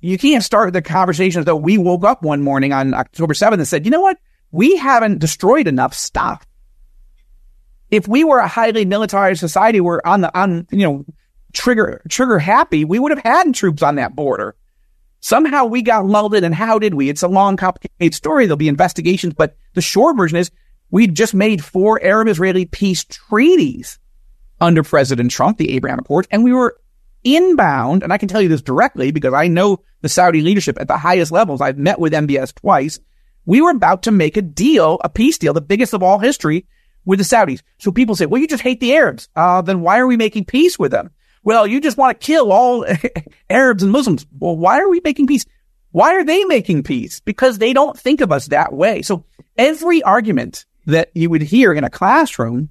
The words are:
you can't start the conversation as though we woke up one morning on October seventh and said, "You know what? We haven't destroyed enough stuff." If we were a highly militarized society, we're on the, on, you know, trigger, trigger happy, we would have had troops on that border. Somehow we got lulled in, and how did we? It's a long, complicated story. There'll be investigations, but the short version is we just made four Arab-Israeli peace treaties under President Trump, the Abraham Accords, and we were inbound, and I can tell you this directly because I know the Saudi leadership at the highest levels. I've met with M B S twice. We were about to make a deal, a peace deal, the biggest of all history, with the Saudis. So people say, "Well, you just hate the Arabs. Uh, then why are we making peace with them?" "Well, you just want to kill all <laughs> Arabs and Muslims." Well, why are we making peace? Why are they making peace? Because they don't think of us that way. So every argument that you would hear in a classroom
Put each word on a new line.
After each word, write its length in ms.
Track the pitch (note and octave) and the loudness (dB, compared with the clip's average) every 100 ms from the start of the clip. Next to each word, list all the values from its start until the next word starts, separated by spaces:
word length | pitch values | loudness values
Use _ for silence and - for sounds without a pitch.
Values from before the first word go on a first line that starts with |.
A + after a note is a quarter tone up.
you 180 | E3+ F#3 | -6 0
can't 260 | C#4 C#4 | 2 2
start 280 | - G#3+ G3 | 2 0 0
the 100 | F3+ | -2
conversation 560 | E3+ E3+ F#3 D#3+ F#3 E3+ | -4 -2 0 0 0 0
as 80 | D#3+ | -2
though 100 | D#3 | 0
we 220 | D#3 G#3+ | 2 2
woke 260 | F3 F3+ | 2 2
up 180 | G3+ B3+ | 0 0
one 200 | D#3 C#3+ | -2 -2
morning 300 | C#3 C#3 C#3 | -2 0 0
on 200 | C3+ C3+ | 0 -2
October 400 | B2+ B2+ - D#3+ | -4 -6 -4 -4
seventh 280 | D3 G#3 G3+ | 0 0 0
and 60 | C#3+ | -2
said, 200 | D#3+ F#3 | -2 0
"You 40 | |
know 120 | D#4 | 2
what? 160 | F#4+ - _ _ _ | 0 -2 _ _ _
We 260 | D#3+ C4 F#4 | 0 2 2
haven't 420 | C4+ A#3+ A3 E3+ | 2 2 2 0
destroyed 480 | D#3 - F#3 D4 G3 | -4 -2 2 2 2
enough 280 | C3 B2+ | 0 -2
stuff." 500 | - - C#3+ - - _ _ _ _ - _ - _ _ _ - _ _ _ _ | -4 -8 -6 -6 -8 _ _ _ _ -20 _ -20 _ _ _ -20 _ _ _ _
If 160 | G#3+ G3+ | -2 0
we 160 | B3+ | 0
were 160 | D#4+ B3+ | 2 2
a 100 | F3+ | 0
highly 360 | - A3+ A3 | -2 -2 0
militarized 560 | F#3+ G3+ A3 G3+ F#3+ F3 | -2 -2 -2 0 0 -2
society, 400 | E3+ G3 A3 G#3+ | -4 0 2 2
we're 220 | F3 E3+ | 0 -2
on 160 | E3+ G3 | 0 0
the, 180 | F3 F#3 | 0 -2
on, 280 | G3 E3+ E3+ | -2 -2 -4
you 160 | G3+ F3+ | -2 0
know, 200 | C#3 - - _ _ _ | -2 -10 -20 _ _ _
trigger, 480 | - B3 A3+ - - E3 | -4 0 0 -2 -6 -10
trigger 280 | - B3+ F#3+ | -2 0 0
happy, 460 | D#3+ A#3+ E4 D#3 | 2 0 2 -2
we 140 | D3+ G#3+ | 0 -2
would 140 | D4 | 0
have 100 | C#4+ | -2
had 300 | A3+ D#4 F4 | 0 2 2
troops 280 | - F#3 D3 | 0 -2 0
on 140 | D3 C#3+ | 0 0
that 180 | A#2+ | -6
border. 400 | C3 C#3+ G2+ G2+ - _ _ _ _ _ _ | -4 -4 -4 -6 -12 _ _ _ _ _ _
Somehow 460 | - C4+ D#4 C#4+ A#3 | -2 0 2 0 0
we 160 | B3 | 0
got 220 | A#3 A3 | 0 0
lulled 300 | F#3+ G#3 G#3 | 2 0 2
in, 100 | G#3 | 0
and 100 | E3+ | 0
how 240 | D#3+ A3+ A3 | -2 0 0
did 160 | G#3+ | 0
we? 140 | D3 C3+ | 0 -2
It's 140 | C#3+ | -2
a 60 | F3+ | 0
long, 280 | F#3+ G3 F#3+ | 2 2 0
complicated 580 | F#3 - - - E3+ | -2 -6 -14 -2 -2
story. 320 | - - D4+ G#3+ | -2 -2 2 2
There'll 100 | C#3+ | 0
be 120 | D#3 | 0
investigations, 680 | C#3+ F3 - E3 F#3 F3+ | 0 -2 -2 -2 -2 -4
but 220 | D3 D#3 - _ | -2 -4 -4 _
the 60 | F3 | -6
short 360 | - F#3+ D4+ C4 | -2 0 2 2
version 200 | E3+ E3+ | 0 -2
is 140 | F3 - _ _ _ | -4 -8 _ _ _
we 160 | F#3+ A3+ | 0 2
just 280 | D#3 A3 | 2 0
made 300 | F#3+ A3 G3 | 0 0 -2
four 380 | - F#3 G#3 A3 | -4 -2 0 2
Arab-Israeli 640 | F3+ G#3+ A3 E3 F#3+ F#3 F3 | 0 0 0 0 0 -2 -4
peace 380 | - G3 F3 | -4 -2 -2
treaties 960 | - - _ G#3+ D4+ F4+ D3+ - - - _ _ _ _ - _ | -8 -18 _ 2 4 4 2 -4 -16 -20 _ _ _ _ -20 _
under 220 | E3+ D#3+ | 2 2
President 480 | D3 D3+ C#3 B2 A#2+ | 2 0 0 0 -2
Trump, 280 | - C3 A3 | 0 -2 0
the 120 | D#3 | -2
Abraham 280 | C3 C#3 B2+ | -2 -4 -8
Accords, 300 | - D3+ F#3 | -4 -4 -2
and 140 | G#3 | 0
we 80 | B3 | 2
were 240 | B3+ A#3+ - _ _ _ _ | 2 0 -4 _ _ _ _
inbound, 800 | A#3+ D#4 F#4 D4 F3+ C#3 A#2+ F3+ | 0 2 4 2 2 0 0 -2
and 100 | - | 0
I 60 | G3+ | -4
can 100 | G3 | -2
tell 140 | G#3+ | 0
you 60 | F#3 | 2
this 140 | D3+ | 0
directly 480 | - C3+ B3+ - C3 | -2 0 0 0 -4
because 240 | D3+ C#3 | -2 -2
I 140 | C3+ F3 | 0 0
know 340 | E3+ G3+ F#3 _ _ | 2 0 0 _ _
the 80 | D3 | -4
Saudi 320 | - F3+ D#3+ | 2 2 2
leadership 400 | D#3+ G3+ D3+ B2 | 2 0 -2 -6
at 80 | - | -4
the 100 | D3 | -2
highest 340 | E3 F#3 D#3 | 0 0 2
levels. 280 | E3+ G#3 C3+ | 0 0 -2
I've 180 | C#3 C#3 | -4 -2
met 200 | D#3 E3+ | -2 0
with 160 | D#3+ | -2
M 120 | D#3 D3 | -2 -2
B 120 | C3+ | -2
S 140 | C3 | -4
twice. 460 | - G#3 D#3 D3 - _ _ _ _ - | -6 0 0 0 -10 _ _ _ _ 0
We 140 | A#3 | 4
were 100 | E4+ | 4
about 320 | C4 E3 F3+ | 2 0 0
to 60 | A#3 | 0
make 260 | G3+ D#3 G#3+ | 2 2 -2
a 60 | |
deal, 580 | F3 D3 B3+ C#4 D#3 F3+ | -6 -2 2 4 2 0
a 60 | D#3+ | -4
peace 300 | - C4 - | 0 0 0
deal, 140 | D#3 | -2
the 60 | D#3 | -2
biggest 340 | C#3+ G#3 B3 | -2 -2 -2
of 80 | G3 | 0
all 160 | F#3 G3 | 0 2
history, 480 | A#3 C#4 D#3 E3 - _ _ _ | 0 -2 -2 -4 -6 _ _ _
with 140 | F#3 F#3+ | -2 0
the 60 | |
Saudis. 380 | F3 A#3 F3 C3 _ _ | 2 2 2 -4 _ _
So 140 | G3+ | -4
people 220 | F3+ A#3 | 0 0
say, 120 | F#3 D#3 | 0 -2
"Well, 140 | A#3+ | -2
you 80 | D#4+ | -2
just 140 | C#4+ | -2
hate 180 | B3+ B3 | -4 -2
the 140 | B3 | 2
Arabs. 340 | D4+ A3 B2+ - | 2 2 -2 -8
Uh, 280 | - F3 F#3 | -2 2 2
then 180 | F3+ F#3 | 0 -2
why 180 | E3+ A3 | 2 2
are 80 | B3+ | 2
we 100 | A#3 | 0
making 280 | A3 G#3+ | -2 -4
peace 340 | F3+ B3+ F4 - | -4 0 0 0
with 140 | D3 | -2
them?" 180 | - - _ _ _ | -2 -6 _ _ _
"Well, 240 | G#3 A3+ G#3 | 0 2 2
you 140 | C4 | 0
just 160 | D4 A#3 | -2 2
want 240 | C4 - | 0 0
to 60 | - | 0
kill 260 | D#4+ A3 | 0 4
all 340 | G3 B3 B3 - D#3+ - D#3+ | 4 2 0 -4 -4 -4 -8
<laughs> 320 | - _ _ | -16 _ _
Arabs 320 | A#3 C4 G3+ | 2 2 2
and 100 | G3 | 2
Muslims." 340 | C4 B3+ C3+ - C3+ | 2 0 -2 -6 -10
Well, 180 | F3 E3 | -6 0
why 240 | F3+ C#4+ | 2 2
are 80 | G4 | 2
we 120 | F4 | 0
making 240 | D#4 - C4+ | -2 -2 0
peace? 200 | C4+ - _ _ _ _ | 0 -4 _ _ _ _
Why 220 | E3 C#4 | 2 2
are 100 | F#4+ | 2
they 200 | D4+ F4+ | 0 0
making 400 | F#4+ C4 - D#3 | 0 0 0 -4
peace? 360 | D3 B2+ - - | -2 -6 -8 -10
Because 380 | - G3+ C4 G#3 | -10 0 0 2
they 140 | A3+ | 0
don't 260 | C4+ C#4+ - | 0 0 -2
think 220 | B3+ D4 | -2 0
of 100 | A3 | 0
us 160 | C#3+ D3 | -2 -2
that 260 | C#3+ - | -2 -2
way. 300 | C#3 G3 G#3 | 0 0 -2
So 220 | - F3+ - _ _ - | -4 -8 -8 _ _ 0
every 440 | C4+ D#4 E4+ E4 | 0 0 0 0
argument 600 | G3 A3 A3 C#3 A2 - - _ - | 2 0 0 -4 -4 -12 -20 _ -2
that 240 | D#3+ E3+ | 0 0
you 140 | E3+ E3+ | -2 -2
would 120 | D#3+ | 0
hear 300 | D3 A3+ A3 | 0 2 4
in 100 | D3+ | 2
a 80 | - | -4
classroom 760 | - F#3+ C#4+ D#4 - A#2 A#2+ D3+ | -2 0 2 0 -4 -6 -4 -8